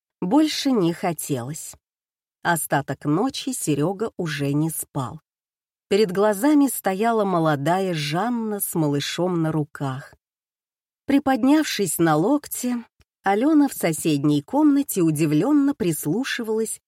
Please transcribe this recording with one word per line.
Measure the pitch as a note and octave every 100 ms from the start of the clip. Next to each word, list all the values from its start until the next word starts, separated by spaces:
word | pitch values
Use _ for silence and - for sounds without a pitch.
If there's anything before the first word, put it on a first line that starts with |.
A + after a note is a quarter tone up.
| _ _
больше | F#3 C#4 D#4 - C#4
не | A#3+ E3+
хотелось. | F3 F#3 D#3+ - C3 B2 D#3 - - _ _ _ _ _ _
Остаток | E3 E3+ - D3 - C3+
ночи | D3+ D#3 C4 - -
Серёга | B3+ - C#3 D#3 G3 A3+ -
уже | E3+ D3 C#3
не | C#3+ D#3+
спал. | - - D3 A#2+ D#3 _ _ _ _ _ _ _
Перед | G3+ G#3
глазами | F#3 G#3+ G3 C#4+ D4 C#4
стояла | - G3 F#3+ A3+ A3+
молодая | G3 F3 D#3+ C#3+ C#3+ F#3 F#3+
Жанна | D#3+ D3 E3 A3+ A#3+ A3 G3+
с | -
малышом | F3 D3+ C#3+ - - F3+ E3+
на | D#3+
руках. | D#3 D3 - C#3 C3 - - _ _ _ _ _ _ _ _ -
Приподнявшись | C#4 C#4 C4 C4 D#4 D4 - F#3+ -
на | E3 D#3
локте, | G3 D4 - - B3 A#3+ - _ _ _
Алёна | G3 G3+ C#4+ D4+ C#4+
в |
соседней | - F3 D#3 E3+ C#3+ D3 D3
комнате | - C#4 D4+ C#4 C4+ G3
удивлённо | E3 D3 D#3 D3+ A#3+ D4 C#4
прислушивалась | - F3+ D3+ D3 G3 C4+ - A3 A3 A3 -